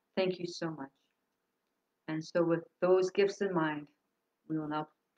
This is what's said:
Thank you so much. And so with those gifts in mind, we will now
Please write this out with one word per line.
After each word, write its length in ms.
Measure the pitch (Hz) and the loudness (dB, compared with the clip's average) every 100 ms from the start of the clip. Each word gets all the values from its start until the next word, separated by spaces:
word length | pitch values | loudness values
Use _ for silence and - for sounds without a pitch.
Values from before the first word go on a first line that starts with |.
| _ - | _ -4
Thank 220 | 185 180 | -2 -2
you 80 | 175 | -8
so 240 | - 165 | -6 -8
much. 180 | 156 139 _ _ _ _ _ _ _ _ _ _ _ - | -8 -12 _ _ _ _ _ _ _ _ _ _ _ -8
And 160 | 156 | -8
so 180 | 160 180 | -2 2
with 220 | 165 165 - _ | 2 2 -2 _
those 300 | 180 185 185 | 4 4 4
gifts 320 | - 196 - | 2 0 2
in 100 | 196 | -2
mind, 340 | 175 160 151 147 _ _ _ _ _ _ | 0 0 -2 -10 _ _ _ _ _ _
we 100 | 156 | -6
will 100 | 151 | -2
now 200 | 151 151 _ _ | -4 -6 _ _